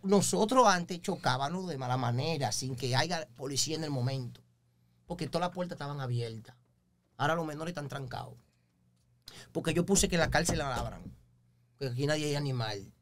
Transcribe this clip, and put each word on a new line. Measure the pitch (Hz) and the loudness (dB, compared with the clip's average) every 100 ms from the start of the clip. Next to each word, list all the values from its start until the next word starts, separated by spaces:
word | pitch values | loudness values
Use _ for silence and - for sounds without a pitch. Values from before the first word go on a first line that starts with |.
nosotros | 196 202 - 180 214 262 226 | 4 6 6 4 4 6 8
antes | 180 170 180 | 6 0 -6
chocábamos | - 175 135 127 139 180 185 | -4 -2 0 2 0 -2 -4
de | 139 | -4
mala | 127 127 | -2 0
manera, | 123 120 156 156 127 | 2 0 0 0 -2
sin | - 131 123 | -2 -4 -4
que | 131 | -2
haya | 127 160 170 - - | 0 0 -2 -6 -10
policía | 135 139 143 160 | -4 -2 -2 -2
en | |
el | 156 | -2
momento. | 139 120 135 123 - _ _ _ _ _ _ - | -2 -2 -2 -6 -12 _ _ _ _ _ _ -12
Porque | 175 156 | -8 -4
todas | 165 175 | -2 -2
las | |
puertas | 180 180 180 | -2 -6 -6
estaban | 143 143 | -8 -6
abiertas. | 127 120 117 113 - - _ _ _ _ _ - | -2 -2 -4 -8 -16 -20 _ _ _ _ _ -2
Ahora | 143 | 0
los | 165 160 | 0 -2
menores | 147 165 | -6 -6
están | 170 143 | -6 -8
trancados. | 135 131 - 123 - _ _ _ _ _ _ _ _ - - - | -8 -8 -8 -10 -14 _ _ _ _ _ _ _ _ -20 -20 -8
Porque | - - | -4 0
yo | 160 175 | 2 4
puse | 196 196 | 4 4
que | 180 | 4
la | 151 | 4
cárcel | 147 170 165 | 4 2 0
la | 139 | 0
abran. | 120 117 92 - - _ _ _ _ _ - | -2 -4 -8 -14 -18 _ _ _ _ _ -8
Porque | 135 | -6
aquí | 120 143 | 0 2
nadie | 156 151 | 2 2
es | 143 | 0
animal. | 143 123 110 104 95 - | 0 0 -2 -4 -10 -18